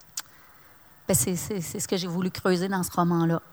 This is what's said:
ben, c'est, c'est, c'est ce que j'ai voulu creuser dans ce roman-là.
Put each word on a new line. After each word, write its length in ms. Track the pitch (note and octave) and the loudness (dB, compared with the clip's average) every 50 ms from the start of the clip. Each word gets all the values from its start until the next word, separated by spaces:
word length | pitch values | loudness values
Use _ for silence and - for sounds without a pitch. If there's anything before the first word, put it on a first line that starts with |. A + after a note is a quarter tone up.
| - - - - - - - - - - - - - - - - - - - - - | -20 -16 -14 -14 -14 -16 -20 -20 -20 -20 -20 -20 -20 -20 -20 -20 -20 -20 -20 -10 -2
ben, 80 | - F#3 | 0 2
c'est, 200 | - - G3 F3+ | 2 2 2 -2
c'est, 260 | E3 - - G#3+ F#3 | -2 -4 -6 -6 -6
c'est 180 | D#3+ - - G#3 | -6 -6 -8 -8
ce 80 | - | -4
que 100 | - G#3 | -4 -4
j'ai 80 | F3+ F3+ | -2 -2
voulu 240 | F3+ E3 F3+ F#3 F#3 | -4 -4 -2 -2 -4
creuser 380 | - - - G3 F#3 E3+ F#3 | -4 0 2 2 2 2 2
dans 160 | G3 G3 F#3 F3 | 0 -2 -2 -2
ce 80 | - | -2
roman-là. 500 | - F3+ F3 E3+ E3+ E3 E3 E3 E3+ - - - | 0 2 2 4 4 4 4 4 2 0 -2 -8